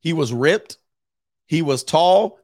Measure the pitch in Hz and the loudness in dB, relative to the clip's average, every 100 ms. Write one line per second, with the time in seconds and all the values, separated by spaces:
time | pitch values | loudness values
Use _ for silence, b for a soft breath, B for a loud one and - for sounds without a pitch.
0 | 165 165 127 120 143 214 - - _ _ | -6 -4 -4 0 0 0 -4 -20 _ _
1 | _ _ _ _ - 160 151 131 - 160 | _ _ _ _ -6 -4 -2 -4 -2 0
2 | 180 190 214 - | 4 2 2 -6